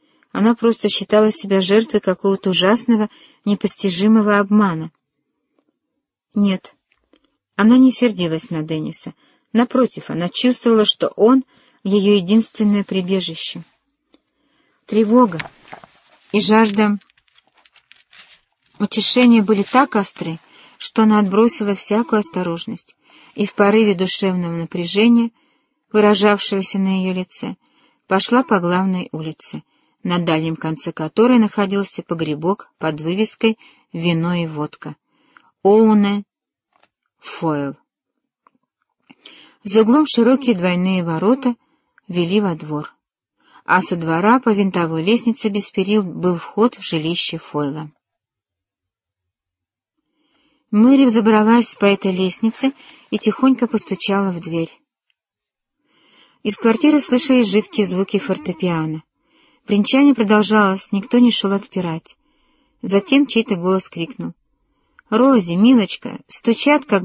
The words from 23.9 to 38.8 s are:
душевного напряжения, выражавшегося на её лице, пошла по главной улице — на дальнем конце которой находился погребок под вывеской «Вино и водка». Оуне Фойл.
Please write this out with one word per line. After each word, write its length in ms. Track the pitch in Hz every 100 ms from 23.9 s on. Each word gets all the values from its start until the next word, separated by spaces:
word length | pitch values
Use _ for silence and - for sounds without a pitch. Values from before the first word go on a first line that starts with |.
| 185
душевного 560 | 185 - 196 180 175
напряжения, 800 | 170 165 180 170 190 233 233 233 _ _ _ _ _ _
выражавшегося 880 | 214 208 208 208 202 - 196 185 196
на 220 | 190 190
её 120 | 185
лице, 420 | 185 185 - 202 190 _ _ _ _ -
пошла 360 | 190 - 247
по 160 | 254 208
главной 500 | 175 180 190 185 170
улице — 520 | 156 156 160 - 156 - _ _ _
на 160 | 180 175
дальнем 360 | 165 160 160 160
конце 360 | 160 160 -
которой 480 | - 160 - 233 247
находился 640 | 214 - 196 196 196 -
погребок 680 | - 170 156 147 160 202 - -
под 240 | 160 151
вывеской 560 | 156 185 214 - 226 220 - _ _
«Вино 440 | 165 165 170 165 175
и 100 | 165
водка». 500 | 151 147 - 151 151 _ _ _ _ _ _
Оуне 600 | 190 214 220 214 202 202 202 _ _ _ _ _ _ _ _ _
Фойл. 560 | - - 165 147 143 135 _ _ _ _ _ _ _ _ _ _